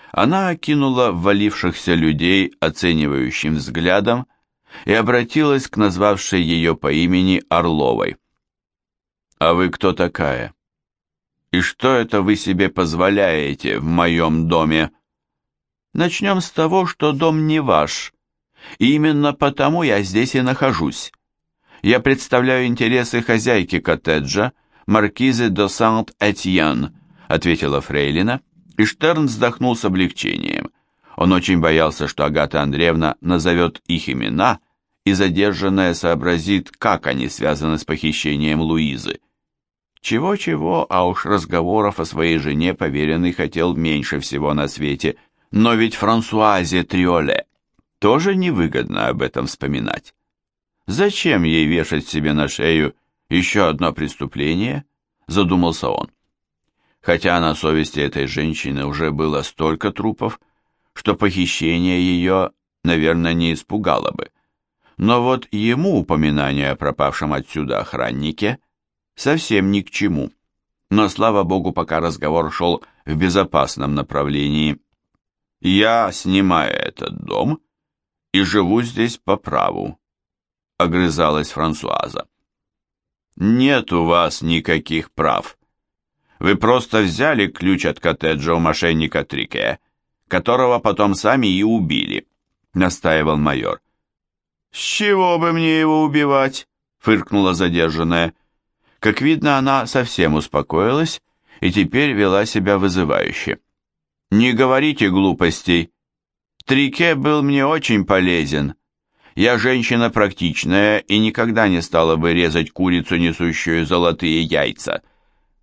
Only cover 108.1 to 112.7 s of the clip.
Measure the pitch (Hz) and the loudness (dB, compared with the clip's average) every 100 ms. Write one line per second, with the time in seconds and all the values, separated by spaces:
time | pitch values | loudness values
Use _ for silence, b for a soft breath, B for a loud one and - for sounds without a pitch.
108.1 | 95 90 85 71 73 71 - _ _ _ | 2 2 2 0 -2 -4 -6 _ _ _
109.1 | b b b 113 117 127 127 113 120 117 | b b b 0 2 0 0 0 0 0
110.1 | 113 101 - 85 76 71 95 104 104 - | 2 0 0 -4 -2 0 2 4 2 0
111.1 | 107 110 120 117 113 104 85 82 82 82 | 0 2 0 0 2 2 2 0 2 2
112.1 | 80 85 85 85 82 78 | 2 2 2 2 0 -2